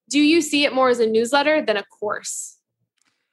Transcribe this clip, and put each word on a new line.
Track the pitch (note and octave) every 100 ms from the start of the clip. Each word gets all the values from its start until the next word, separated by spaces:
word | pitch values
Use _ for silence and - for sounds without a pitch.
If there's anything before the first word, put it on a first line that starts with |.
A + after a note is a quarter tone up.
| -
do | C4
you | D4 E4+
see | - C#4+ C#4+
it |
more | C4 B3+
as | A#3+
a | A3
newsletter | A3 A#3 C#4+ C#4+ D#4
than | A3 G#3
a |
course? | G3+ _ G#3 - - - - - _ _ _ _ _ _ _